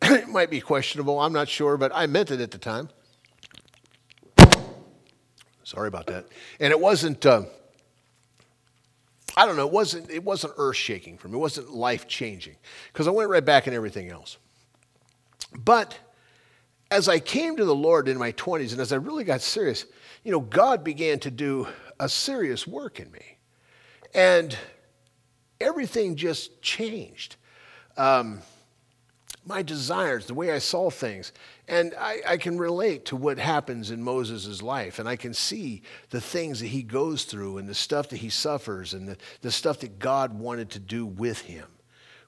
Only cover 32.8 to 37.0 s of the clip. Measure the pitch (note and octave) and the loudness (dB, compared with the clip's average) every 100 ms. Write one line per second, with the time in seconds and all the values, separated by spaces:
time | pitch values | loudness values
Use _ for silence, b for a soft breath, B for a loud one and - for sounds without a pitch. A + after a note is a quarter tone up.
32.8 | G#3+ D3 - C3 C#3+ C3+ C#3 D3+ C#3 A#2+ | -2 -2 -8 -4 -4 -2 -2 -2 -2 -10
33.8 | G#2 A#2 B2 B2+ A2+ A2 G2+ F#2+ A2 C3+ | -10 -8 -4 -4 -4 -8 -12 -10 -8 -8
34.8 | F#2+ - A2+ B2 B2 A2+ - G#3+ D3+ G2+ | -8 -8 -8 -8 -8 -6 -6 -6 -10 -12
35.8 | B B B B2 - E3+ D#3+ A#2 A#2+ C3+ | B B B -10 -6 -6 -6 -8 -8 -8
36.8 | A2+ B2+ | -6 -4